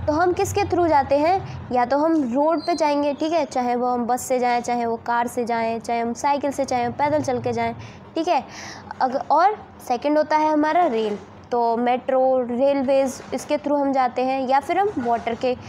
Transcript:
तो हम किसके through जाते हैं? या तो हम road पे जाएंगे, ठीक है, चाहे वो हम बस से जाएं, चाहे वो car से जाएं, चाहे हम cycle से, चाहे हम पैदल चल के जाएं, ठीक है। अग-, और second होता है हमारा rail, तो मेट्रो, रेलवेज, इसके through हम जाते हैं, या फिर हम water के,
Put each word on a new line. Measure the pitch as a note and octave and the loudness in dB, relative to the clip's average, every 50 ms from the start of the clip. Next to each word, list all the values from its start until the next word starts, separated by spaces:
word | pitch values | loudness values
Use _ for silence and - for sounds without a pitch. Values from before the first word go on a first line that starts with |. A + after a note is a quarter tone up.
| - | -4
तो | D#4 D4 | -2 0
हम | D#4 F4+ F4+ F4 | 2 2 2 2
किसके | F#4+ G4 G4 - G4+ | 0 -2 -2 0 -2
through | G4+ - F#4+ E4+ F4 D#4+ | -2 0 2 2 2 4
जाते | D#4 C#4 C4+ C4+ C#4 C#4+ | 4 2 4 2 2 2
हैं? | D4 E4 F#4+ F#4+ - - - - - - | 4 2 2 0 -2 -6 -10 -12 -8 -2
या | B3 B3 A#3+ | 0 0 0
तो | A#3 C4 C#4+ | 2 2 2
हम | D4+ E4 E4 D#4 C#4 | 2 2 2 2 0
road | A#3 A#3 C#4 C#4+ D#4+ E4 D4 | 0 0 2 2 2 2 0
पे | D4+ E4+ E4+ | 0 -2 0
जाएंगे, | C#4+ D#4+ D4 C#4+ C#4+ D4 D4 C#4 | 0 2 2 2 2 0 0 -2
ठीक | C#4+ D4+ D#4+ E4+ | -2 -2 0 0
है, | E4 C#4+ | 0 0
चाहे | - - C4 B3 B3 A#3+ | 0 -2 -2 -2 0 0
वो | A#3+ B3 B3 | 0 0 0
हम | B3 A#3+ A#3+ | 0 0 0
बस | A3 B3 B3 | 0 -2 -2
से | - - B3+ B3+ | -2 -2 0 0
जाएं, | B3 B3 A#3+ A#3+ | 2 0 0 0
चाहे | A#3 - A#3+ A#3+ A#3 | -2 -2 -2 -2 -2
वो | A#3 A3+ | -2 -4
car | A3+ A3+ - A#3+ A#3+ A#3+ B3 | -4 -4 -2 -2 0 -2 -2
से | - B3 A#3+ | -2 -4 -2
जाएं, | G#3+ A#3 A3+ A3+ A3+ A3+ A3+ | -2 -2 -2 -2 -2 -2 -4
चाहे | A3 - A#3+ A#3 | -4 -4 -2 -2
हम | A#3 A#3 A#3 | -2 -4 -4
cycle | - - C#4 C#4+ C#4+ C#4+ C#4+ | -2 0 0 0 0 0 -2
से, | C4+ - C4+ | -2 -2 -2
चाहे | B3+ C4+ B3 A#3+ | -2 -2 -2 -2
हम | A#3+ | -2
पैदल | A#3 - C#4+ D4 D4+ D4+ | -2 -2 0 0 0 0
चल | C4 C4+ B3 A#3+ | 0 -2 -2 -2
के | A#3 B3 A3+ | -2 -4 -2
जाएं, | A#3 A#3 A3+ A3+ - - - - - - - - | -2 -2 -4 -4 -8 -12 -16 -18 -20 -20 -8 -6
ठीक | D#4+ D#4+ F4+ | -4 0 0
है। | E4 C4+ - - - - - - - - - - - - | 0 0 0 -4 -10 -16 -14 -14 -16 -16 -16 -12 -4 -2
अग-, | A#3+ B3+ B3 C4+ - - | -2 0 0 -2 0 2
और | C#4 D#4 F4 G#4 G#4+ G#4+ - - - - - - | 4 4 4 4 2 0 -6 -16 -20 -12 -6 -4
second | B3 A#3+ - D4 D4+ D4+ | -4 -2 0 2 2 2
होता | D4+ D4+ D#4 D#4 | 2 2 2 2
है | D#4 D#4 | 2 2
हमारा | D#4 D4+ D4 D#4 E4+ F4 F4+ | 2 2 2 2 2 2 2
rail, | D4+ A#3 A3 A3 G#3+ G#3 G3+ - - - - - - | 2 2 0 0 -2 -4 -6 -8 -14 -20 -20 -8 -4
तो | B3 A#3+ A#3 A#3 A3+ A#3 | 0 0 2 2 2 2
मेट्रो, | A#3+ A#3+ B3 B3+ B3+ - C4 C4 C4 C4 C4 C4 | 2 0 0 0 0 0 2 2 4 4 4 2
रेलवेज, | B3 A#3 A#3+ A#3 C#4 C#4 C#4 C#4 C4 B3+ C#4 C4+ C4+ B3+ C4 - - - - | 0 0 0 2 2 2 2 2 2 2 4 4 2 2 -2 -6 -8 -8 -8
इसके | B3+ - - D4 D4 | -8 -4 -2 -2 -2
through | - C#4+ D4 C#4+ | 0 0 0 2
हम | C#4 C#4 C4 | 2 2 2
जाते | C4+ B3+ B3 B3+ B3+ | 2 0 0 0 0
हैं, | B3+ C4 C4+ C4+ B3+ A#3+ | 0 0 0 -2 0 2
या | C4 C#4 | 2 0
फिर | C#4+ - E4+ F#4 | 2 2 0 2
हम | G4+ G#4+ G#4 D4 | 2 0 0 -2
water | A#3+ A#3+ A#3 A3+ A3+ A#3 A#3 | 0 0 0 0 -2 -4 -4
के, | A#3 - B3+ B3 - - | -2 -2 -2 -2 -4 -6